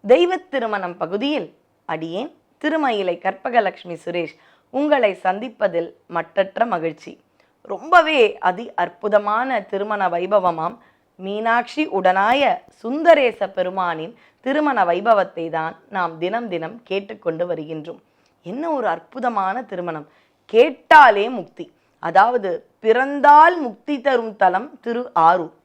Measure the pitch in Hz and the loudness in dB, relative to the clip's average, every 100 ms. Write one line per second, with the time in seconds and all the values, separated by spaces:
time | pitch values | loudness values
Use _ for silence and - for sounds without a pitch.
0 | 202 277 349 370 - 269 233 202 180 175 | 4 4 4 -2 -6 -6 -4 -4 -6 -8
1 | 165 202 269 294 160 _ _ _ - 160 | -6 -4 -4 -4 -6 _ _ _ -10 -8
2 | 165 180 294 _ _ _ 302 320 277 214 | -8 -8 -10 _ _ _ -4 -2 -2 -2
3 | 185 175 190 190 - 240 196 180 180 165 | -4 -4 -6 -6 -2 0 0 -6 -14 -12
4 | - 175 160 - _ _ _ 262 294 285 | -8 -6 -6 -12 _ _ _ -4 0 2
5 | 214 180 185 196 247 - 202 170 170 _ | 2 0 -4 -4 -8 -4 -4 -2 -6 _
6 | _ 170 165 - 196 - 233 180 165 156 | _ -8 -6 -4 -4 -2 -4 -2 -6 -8
7 | - - _ _ _ _ - 196 277 349 | -18 -20 _ _ _ _ -12 -12 4 4
8 | 311 302 214 - 180 180 233 - 170 - | 4 4 2 2 -4 -2 -8 -4 -4 -4
9 | 214 208 208 214 262 247 190 196 208 208 | 0 0 2 -2 -2 -4 -4 -6 -4 -2
10 | 185 170 185 208 180 165 165 240 _ _ | -2 -2 0 0 0 -2 -6 -8 _ _
11 | _ _ 190 208 226 233 240 - 311 190 | _ _ -10 -6 -2 -2 -2 -6 -4 0
12 | 185 190 202 269 262 175 _ _ 226 285 | 0 2 0 2 0 -2 _ _ -8 0
13 | 330 311 247 - 196 190 180 190 180 160 | 4 4 4 -2 -6 -4 -4 -2 -4 -4
14 | 160 - _ _ 262 285 302 240 175 175 | -10 -14 _ _ -4 0 0 0 2 0
15 | 214 214 185 - 165 160 160 - _ 196 | 2 2 2 -6 -6 -6 -6 -10 _ -6
16 | 175 160 175 226 233 175 160 233 _ 190 | -6 -4 -4 -4 -6 -8 -8 -12 _ -8
17 | 202 214 170 160 180 160 151 160 151 - | -8 -8 -8 -6 -6 -6 -8 -12 -12 -18
18 | _ _ _ _ 170 240 330 294 214 165 | _ _ _ _ -14 -10 -6 -4 -4 -6
19 | - 254 240 220 190 220 233 180 175 160 | -10 -6 -4 -2 -4 -6 -10 -10 -8 -10
20 | 147 _ _ _ _ 220 302 254 _ 302 | -14 _ _ _ _ 4 4 2 _ 8
21 | 262 202 220 247 165 - 160 _ _ _ | 8 6 -2 -6 -10 -16 -18 _ _ _
22 | 170 180 220 247 190 170 _ _ 220 226 | 0 4 4 2 -4 -6 _ _ 2 2
23 | 269 285 285 294 330 349 262 202 - 285 | 2 2 8 8 8 4 -6 -10 -8 -4
24 | 277 247 226 208 185 185 277 277 233 240 | 0 0 -2 0 2 2 -6 -12 -6 -6
25 | 247 170 165 180 156 _ | -2 4 4 4 -2 _